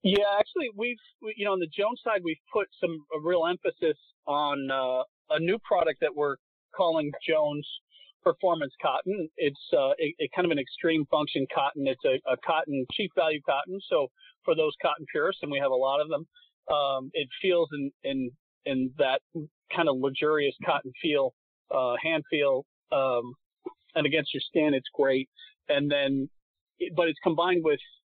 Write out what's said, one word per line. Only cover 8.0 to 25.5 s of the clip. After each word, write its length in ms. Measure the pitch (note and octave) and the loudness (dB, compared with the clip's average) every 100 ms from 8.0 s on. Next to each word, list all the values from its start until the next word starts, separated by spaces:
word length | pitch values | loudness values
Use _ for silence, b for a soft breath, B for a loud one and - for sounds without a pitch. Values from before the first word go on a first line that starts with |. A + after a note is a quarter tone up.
| B _ | B _
Performance 500 | F3+ E3 F#3 E3 C#3 - | -2 2 0 0 -2 -2
Cotton. 460 | D3+ C3 F3+ G3+ D#3 - | -2 -2 -4 -4 -6 -2
It's, 240 | D3 C#3 - | -2 -2 0
uh, 200 | D#3 C3+ C#3+ | 2 4 2
a, 160 | D3+ - | 0 -2
a 80 | C#3+ | -4
kind 100 | - | 0
of 60 | F3+ | 0
an 80 | D3 | 0
extreme 480 | B2+ - E3+ D#3+ C#3+ | -4 -2 0 2 2
function 360 | D#3 D3 D3 C3+ | 0 0 -2 -2
cotton. 320 | - C#3 D3 C3+ | 0 -2 -2 -2
It's 180 | B2+ | 0
a, 160 | C#3+ C3 - | 2 2 0
a 60 | D#3+ - | -2 0
cotton, 400 | D#3+ E3+ C#3 B2+ | -2 0 -4 -4
cheap 180 | - G3 | -4 -2
value 260 | - D#3+ D3+ | 0 0 0
cotton. 340 | C#3+ C#3 F3+ F#3+ - | 0 -2 -2 -10 0
So 200 | E3+ C3 B B B | 0 0 B B B
for 100 | - | 0
those 180 | D#3+ D#3 - | 2 2 0
cotton 260 | E3+ D3+ D3+ | -2 -2 -4
purists, 320 | D#3 E3 F#3+ | 0 0 -2
and 80 | D3 | -4
we 80 | C#3 | -2
have 120 | C#3 | 0
a 40 | |
lot 260 | B2+ C3 C#3+ | 2 2 2
of 80 | D3+ | 0
them, 180 | D3+ D#3+ b b _ - | -4 -6 b b _ -2
um, 360 | D3 C#3 C3+ C3 | 0 2 -2 -4
it 140 | E3 C3+ - | -6 -6 -2
feels 280 | F#3+ F3 D3+ | 2 2 2
in, 180 | D3 C#3 _ | -2 -6 _
in, 260 | C3+ C3+ B2+ C3 _ _ C#3+ | -6 -4 -4 -8 _ _ -4
in 240 | C3 C3 B2+ | 0 -2 0
that 220 | C#3 C3+ _ E3 D3+ _ _ | 2 2 _ -12 -12 _ _
kind 140 | - D#3+ | 0 0
of 80 | C3 | 2
luxurious 560 | C#3 C3+ D3+ D#3 C#3+ - | 0 0 0 2 0 -2
cotton 280 | F3+ C#3+ C3 B2 | -2 -2 -4 -6
feel, 320 | D#3+ D3 C3+ _ _ _ _ | 0 2 0 _ _ _ _
uh, 200 | C3+ B2+ B2 | 0 0 0
hand 200 | D#3+ D#3+ D3 | -2 -2 -2
feel, 360 | D#3 C#3+ C3+ - _ _ | 0 2 0 -4 _ _
um, 400 | D3 C3+ B2 B2 B2+ _ _ - - _ | 0 2 0 -2 -14 _ _ -16 -16 _
and 120 | - D3 | -2 0
against 280 | D#3 D3 | 0 -2
your 80 | C#3 | -8
skin, 320 | - E3+ D3+ | -2 0 2
it's 140 | C3+ - | 0 -2
great. 340 | - C3+ C3 C3 B B | 0 2 2 -2 B B